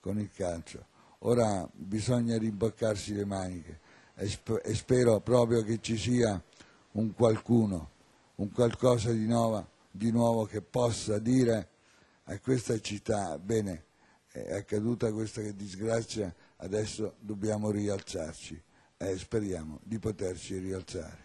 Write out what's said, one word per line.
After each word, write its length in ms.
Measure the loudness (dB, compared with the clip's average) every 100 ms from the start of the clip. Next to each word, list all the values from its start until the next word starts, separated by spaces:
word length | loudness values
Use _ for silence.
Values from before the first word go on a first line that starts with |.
con 180 | -4 -4
il 120 | -4
calcio. 540 | -4 -4 -4 -8 -16 -18 _ -20 _
Ora 460 | 2 4 4 2 -4
bisogna 640 | -10 -4 -2 2 2 2 0
rimboccarsi 800 | 0 0 -2 0 -2 -2 -4
le 100 | -4
maniche 560 | -2 -2 -4 -8 -12 -18 _ -20 -20
e 140 | -8 -6
sp-, 320 | -6 -2 -2
e 120 | 0
spero 460 | -4 2 6 6 6
proprio 420 | 4 4 6 2
che 180 | 2 -2
ci 160 | -2 -2
sia 440 | 2 4 4 2 -6 _ -20 _ _
un 220 | -2 -2
qualcuno, 760 | 4 4 4 4 4 4 0 -6 _ _ _ _
un 180 | -6 -6
qualcosa 580 | 2 2 4 4 4 2
di 120 | 0
nuova, 420 | 2 2 2 0 -6 _ _
di 200 | -2 0
nuovo 340 | 4 4 2
che 160 | 0 -4
possa 580 | -4 2 2 0 -2 -2
dire 500 | 2 4 4 2 -2 _ _ _ _ _
a 140 | -12 -10
questa 400 | -2 -2 0 -2
città: 580 | -2 -8 -2 -2 -2 -6
"Bene, 460 | -2 0 0 -6 -12 _ _ _ _
è 260 | -12 -6 -6
accaduta 540 | -2 -2 0 0 0
questa 300 | 0 -4 -6
disgrazia, 920 | -8 -8 -10 -6 0 0 0 -4 -6 -6 -20 _
adesso 560 | -4 -2 -2 -4 -6 -8
dobbiamo 520 | -10 -4 -2 0 0
rialzarci", 920 | 0 0 -2 -4 -6 -6 -8 -14 -16 -18 _ _ _
e 180 | -4 -4
speriamo 640 | -2 -2 -2 -4 -8 -12
di 160 | -8 -4
poterci 600 | -4 -4 -4 -6 -8 -6
rialzare. 680 | -4 -6 -6 -10 -10 -14